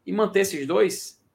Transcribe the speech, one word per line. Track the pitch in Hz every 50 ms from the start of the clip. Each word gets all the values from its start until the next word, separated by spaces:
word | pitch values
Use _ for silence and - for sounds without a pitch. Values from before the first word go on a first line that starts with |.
| _
em | - 185
manter | 208 214 208 - 196
esses | 196 190 - 151 139
dois | 135 170 208 214 180 - - - - - _ _ _ _